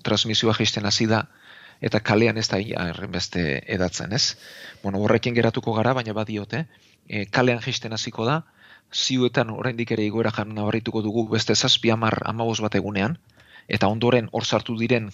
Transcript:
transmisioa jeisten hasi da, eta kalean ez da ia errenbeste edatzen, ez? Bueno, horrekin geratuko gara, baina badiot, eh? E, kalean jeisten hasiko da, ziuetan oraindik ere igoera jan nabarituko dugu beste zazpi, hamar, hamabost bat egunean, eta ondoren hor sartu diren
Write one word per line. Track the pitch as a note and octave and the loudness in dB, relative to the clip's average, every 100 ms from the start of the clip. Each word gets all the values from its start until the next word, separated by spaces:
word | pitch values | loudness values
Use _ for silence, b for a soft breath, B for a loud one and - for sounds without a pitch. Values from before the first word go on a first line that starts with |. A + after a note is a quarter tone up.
| - | 0
transmisioa | G#2 A2 G#2 A2+ G#2+ | 0 2 2 2 2
jeisten | G#2+ A2+ G2+ | 2 0 0
hasi | - A2+ | 2 2
da, | A2 - B B B B B | 2 0 B B B B B
eta | - - - | -2 0 4
kalean | G#2+ A#2 G#2+ | 4 4 2
ez | A2 | -2
da | G2 | -2
ia | A2 D#2+ F2 | -2 -4 -4
errenbeste | E2 F#2 F2+ - F2+ D#2+ C2+ - F#2+ | -6 -6 -6 -4 -2 -2 -2 -4 -2
edatzen, | F2+ - - | -2 -4 -4
ez? | G#2+ - B B B B B | -2 -2 B B B B B
Bueno, | G2+ G2 | -6 0
horrekin | G#2+ A2 B2+ | 4 4 2
geratuko | A#2 A#2 - - | 2 2 2 -2
gara, | A2 A#2 C3 | 2 2 0
baina | A2+ | -2
badiot, | G#2 G#2+ G#2 G2+ A#2+ | -4 -4 -6 -4 -6
eh? | D#3+ b b b - | -6 b b b -8
E, | G#2+ G2 | -8 -2
kalean | - B2 A#2 | 2 2 2
jeisten | C3 A#2+ A2+ A2 | -4 -6 -6 -6
hasiko | - - A2+ | -6 -2 0
da, | D#3 B B B B _ | -2 B B B B _
ziuetan | - - C3 B2 A#2 A2+ | -4 0 2 2 2 -2
oraindik | G2+ A#2+ A#2 A#2 A2 | -2 -4 -4 -2 0
ere | G#2 | 0
igoera | A2 A2 | 0 0
jan | A2 G#2+ | -2 -4
nabarituko | G#2+ G#2 A2+ A#2 A2+ | -4 -2 -2 -2 -2
dugu | G#2+ A2+ A2 | 0 0 0
beste | A2 - G#2 | 0 2 2
zazpi, | C3 - A2+ | 2 2 2
hamar, | A2+ A2+ A2 - | 2 2 0 -2
hamabost | A2+ A#2 A2 | -2 -2 -2
bat | G#2+ G2 | 0 0
egunean, | F#2+ G2+ G#2+ E3+ B B B B - | 0 0 -2 -2 B B B B -6
eta | G#2+ G2 | 0 0
ondoren | A2 A#2+ B2 G#2+ | 2 4 4 2
hor | A2+ A#2+ | -4 0
sartu | G#2+ - A2+ | 0 0 -2
diren | A#2 A#2+ G#2+ | 0 0 -2